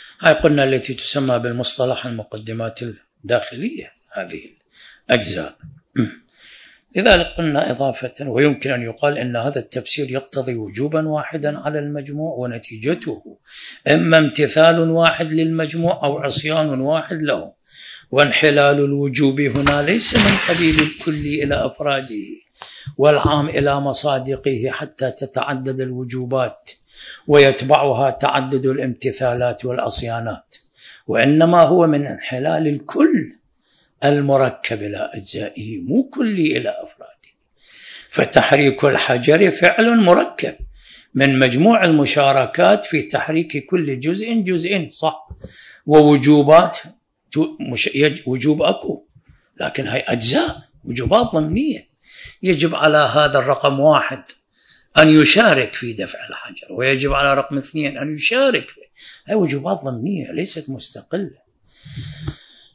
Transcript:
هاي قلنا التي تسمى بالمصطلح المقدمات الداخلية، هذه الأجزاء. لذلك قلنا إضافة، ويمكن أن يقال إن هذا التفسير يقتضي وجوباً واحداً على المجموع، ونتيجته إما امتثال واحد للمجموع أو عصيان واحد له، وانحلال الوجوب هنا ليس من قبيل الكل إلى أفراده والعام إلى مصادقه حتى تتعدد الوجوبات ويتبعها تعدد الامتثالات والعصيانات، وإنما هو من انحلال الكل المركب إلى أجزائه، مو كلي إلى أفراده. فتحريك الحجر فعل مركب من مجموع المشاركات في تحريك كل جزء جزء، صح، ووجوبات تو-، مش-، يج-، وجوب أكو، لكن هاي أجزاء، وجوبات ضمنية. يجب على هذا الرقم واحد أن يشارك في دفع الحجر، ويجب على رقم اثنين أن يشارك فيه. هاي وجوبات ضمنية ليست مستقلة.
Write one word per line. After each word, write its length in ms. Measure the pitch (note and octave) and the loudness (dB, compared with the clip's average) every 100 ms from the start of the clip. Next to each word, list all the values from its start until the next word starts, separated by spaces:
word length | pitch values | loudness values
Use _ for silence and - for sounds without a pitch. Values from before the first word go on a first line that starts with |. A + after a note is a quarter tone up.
| - - | -20 -2
هاي 120 | E3+ | 2
قلنا 300 | D#3 D#3+ D3 | 2 2 2
التي 300 | C3+ B2+ - | 2 0 -4
تسمى 460 | A#2+ - C#3+ C3 A#2+ | -8 -6 -4 -2 -2
بالمصطلح 680 | A#2+ A#2+ B2 - B2+ B2 B2+ | -2 -6 -6 -4 -2 -4 -8
المقدمات 760 | A2+ G#2 G#2+ G#2+ A2+ A2+ - A#2+ G#2 _ _ | -10 -12 -14 -10 -8 -8 -10 -14 -14 _ _
الداخلية، 680 | - A#2+ - B2 G#3 - - _ _ | -4 -2 -2 -8 -10 -10 -16 _ _
هذه 300 | - F#2 - - _ _ _ - - - | -14 -12 -14 -18 _ _ _ -20 -14 -2
الأجزاء. 460 | A#2+ G2 - D2 - - - _ C3+ A2 - _ _ - - - _ _ - | -2 -2 -8 -10 -14 -20 -20 _ -4 -4 -6 _ _ -20 -20 -20 _ _ -2
لذلك 300 | B3 F#3 E3+ - | 2 2 2 -4
قلنا 340 | E3 C#3 B2+ | -2 -2 -2
إضافة، 420 | A#2+ C3+ B2 B2+ - | -2 -4 -4 -10 -10
ويمكن 500 | C#3+ A#2+ D3 C#3 C3+ | -4 2 2 2 -4
أن 100 | B2 | -4
يقال 360 | A#2 A2+ D3 D3 | -6 -4 -2 -2
إن 180 | B2 A#2+ | -4 -4
هذا 240 | B2+ C#3 | -4 -6
التفسير 520 | - C3 A#2+ - C3+ | -8 -10 -8 -6 -6
يقتضي 440 | C3 - C#3 B2+ A#2 | -6 -8 -6 -6 -6
وجوباً 520 | G#2 F#2+ D3 D#3 D#3 | -8 -6 -4 -2 -2
واحداً 520 | D3+ C#3 E3 D3 D3 | -4 -6 -6 -6 -6
على 200 | D3+ D3+ | -6 -6
المجموع، 540 | D3 D3 C#3 D3 D#3+ B2+ | -6 -8 -10 -8 -8 -6
ونتيجته 1000 | B2 A#2 - A2 A#2+ E3 - A2 - - _ - - - - | -8 -10 -12 -8 -4 -4 -6 -12 -14 -20 _ -20 -20 -6 0
إما 300 | D#3 E3+ D#3+ | 2 4 4
امتثال 600 | D3 - D3 D#3 D#3+ E3 | 4 2 0 4 4 4
واحد 460 | E3 E3 E3 E3 D#3+ | 2 2 2 0 -2
للمجموع 800 | D#3 D#3+ D#3+ D#3 E3 E3 - | -2 -2 -2 -4 -2 -2 -2
أو 140 | C#3+ C#3+ | -2 -4
عصيان 640 | C#3+ - D3+ D#3+ D#3 C3 | -4 -4 -2 -2 0 -2
واحد 340 | C3+ D#3+ - D#3+ | -2 -2 -4 -6
له، 320 | D3+ B2+ - - _ - - - - | -4 -4 -6 -18 _ -20 -20 -20 -2
وانحلال 680 | B2+ C#3+ - D#3 C#3+ C#3+ C#3+ | 2 2 4 2 4 4 4
الوجوب 640 | C#3 C#3+ C#3+ B2 C#3+ C3+ | 0 0 -2 0 0 2
هنا 400 | C#3+ C#3 C#3 C#3+ | -2 0 0 0
ليس 340 | C#3+ A3 A3 A#3+ | 0 0 0 2
من 400 | G3+ G3 - E3+ | 2 2 0 0
قبيل 240 | E3 D#3 | 2 2
الكل 640 | D3+ - - D3+ D3 D3 | 0 -4 -6 -4 -4 -4
إلى 220 | C#3+ C#3+ C3 | -2 -2 -4
أفراده 600 | - D3 C3+ C3 G#2+ F#2+ - _ _ - - - - | -4 -4 -4 -4 -10 -12 -16 _ _ -20 -18 -12 2
والعام 520 | C#3+ D3 C3+ D3 D3 | 4 4 2 0 -2
إلى 300 | D#3+ C#3+ C#3 | -2 0 0
مصادقه 920 | C#3 B2+ D3 C3+ B2+ C3+ C#3+ B2 B2 | -2 -2 -2 -2 -4 -6 -4 -4 -4
حتى 420 | A#2+ C#3 - C3 | -6 -10 -6 -6
تتعدد 720 | - C3+ - C3 C3+ C3 C3 | -6 -8 -6 -6 -6 -6 -6
الوجوبات 880 | B2+ B2+ B2+ B2+ B2 C3 A#2+ - - - _ - - - - | -8 -8 -8 -8 -4 -4 -4 -8 -20 -20 _ -20 -20 -12 4
ويتبعها 840 | D3 C3+ C3+ C3+ C#3+ C#3 A#2+ C3+ | 6 6 4 2 2 2 0 0
تعدد 560 | C3+ C#3+ C3+ C3 C3+ C3+ | 0 -2 -2 -2 -2 -2
الامتثالات 1000 | C#3 C3+ A#2 C3+ G#2+ B2+ A#2+ B2 - B2 | -2 -4 -6 -8 -4 -4 -2 -4 -4 -6
والعصيانات، 920 | B2 A#2 - A#2+ A2+ A#2 - _ - _ _ - - - | -6 -4 -4 -6 -6 -8 -10 _ -20 _ _ -20 -14 -4
وإنما 540 | A2 B2+ D3+ E3 F3 | 0 4 4 6 6
هو 260 | D3+ F3+ E3 | 6 6 4
من 200 | D3 C#3+ | 2 -2
انحلال 600 | - - B2+ D3 D#3+ D#3 | -8 -10 -6 -4 -2 -2
الكل 720 | C#3+ - - D#4 B3+ B2+ - _ _ _ _ _ _ | -4 -4 0 2 2 -4 -12 _ _ _ _ _ _
المركب 800 | C#3 D3 C#3+ C#3 B2+ - - A2 | 0 2 2 2 2 -2 -8 -8
إلى 300 | G#2 G2+ - | -8 -8 -10
أجزائه، 680 | G#2+ G2 B2+ A2 - G#2+ G#2+ | -10 -12 -10 -10 -10 -12 -10
مو 220 | C3 G3+ | -2 -2
كلي 540 | C4+ - A#3 G3 D#3 B2+ | -2 -2 -2 0 0 -2
إلى 120 | A#2+ | -4
أفراده. 600 | - - - - _ _ _ _ _ _ - - - - | -8 -12 -20 -20 _ _ _ _ _ _ -20 -20 -20 -10
فتحريك 760 | - - - G#2 C#3 C#3 C3 D3 | -4 0 2 2 4 2 2 2
الحجر 640 | - - B2 B2 D#3+ G3 | 2 0 0 4 4 4
فعل 460 | - F3+ - A3+ A#3 | 4 2 4 4 4
مركب 580 | F#3+ F3+ - - C3+ - - - - - _ | 6 4 2 -4 -8 -8 -14 -18 -20 -20 _
من 260 | B2+ C#3 C3 | 0 2 4
مجموع 440 | C3 B2 F#3+ A3+ | 4 4 4 4
المشاركات 1000 | E3+ D#3 C#3 - C#3 C3+ B2+ - F3+ G3+ - | 4 4 2 2 2 2 0 2 4 4 0
في 160 | D#3 | -6
تحريك 640 | - C3 - D#3+ E3+ D3 C3+ | -4 -4 -2 -4 -4 -6 -4
كل 340 | F#3 D3 C3 | -4 -2 -4
جزء 340 | C#3+ F#3+ A3+ | -4 -4 -2
جزء، 540 | A3+ F#3 F3 E3+ G3+ D#3+ | -2 0 -2 -2 -4 -6
صح، 400 | - D#3+ - - - - - - - - | -4 -4 -4 -12 -20 -20 -20 -20 -12 6
ووجوبات 920 | D3+ D3 D3 C3 D3+ C#3+ D#3+ E3+ - - - _ _ _ | 8 8 8 6 6 8 8 6 0 -14 -20 _ _ _
تو-، 240 | D3 D#3 - | -4 -4 -4
مش-، 360 | - A#2+ - C#3 | -8 -4 -2 0
يج-، 320 | D3+ C#3+ - | 0 0 -6
وجوب 340 | B2+ C#3 D3+ | -2 0 2
أكو، 440 | D3 - - - _ _ _ _ _ - | 0 -2 -6 -10 _ _ _ _ _ -10
لكن 280 | - - G#2+ | -8 -6 -6
هاي 120 | C3 | -4
أجزاء، 640 | - A#2+ A2+ C4+ E4+ - - _ - | -4 -2 0 0 0 -6 -16 _ -10
وجوبات 460 | A#2+ A#2+ F3+ F3 | -6 0 2 2
ضمنية. 560 | E3 D#3 F#3+ D4+ - - _ _ - - - | 0 -2 -2 -2 -6 -10 _ _ -20 -20 -6
يجب 320 | - D#3+ D#3+ - | -2 0 0 0
على 220 | D#3 D3+ | 2 4
هذا 420 | C#3 D3+ D3 C3+ | 2 2 2 2
الرقم 400 | B2+ C3+ C#3+ C#3 | 0 0 0 2
واحد 440 | D3 C#3+ - C3+ - - _ _ _ _ _ - | 4 4 0 -6 -14 -20 _ _ _ _ _ 4
أن 120 | D#3 | 8
يشارك 640 | D#3 D3 G3 A3+ C#3+ A#2 | 8 8 6 4 4 0
في 200 | - A#2+ | -6 -10
دفع 260 | A2 F2+ - - | -8 -10 -12 -16
الحجر، 380 | - - - - | -16 -16 -18 -12
ويجب 400 | - C3 C3+ C#3 | -4 0 0 0
على 200 | C#3 C#3 | 0 2
رقم 240 | C#3 C3+ C#3+ | 2 0 -4
اثنين 400 | C3+ D#3 C#3+ C3+ | -6 -6 -6 -6
أن 160 | C#3+ | -8
يشارك 560 | D3+ - A#3+ C4+ G3+ - | -4 -2 2 2 0 -4
فيه. 200 | - _ _ - - - | -14 _ _ -20 -20 -4
هاي 80 | G#3+ | 0
وجوبات 480 | E3 C#3 D3+ F#3+ | 0 -2 -4 -6
ضمنية 480 | C3+ A#2+ C#3 F#3+ C3 | -6 -6 -4 -6 -6
ليست 380 | - F#3+ D#3+ C#3+ | -8 -8 -8 -10
مستقلة. 800 | C3+ - - - F3+ F#3+ - _ _ _ _ - - - - - - _ _ _ | -12 -14 -18 -10 -8 -8 -12 _ _ _ _ -18 -14 -14 -12 -12 -14 _ _ _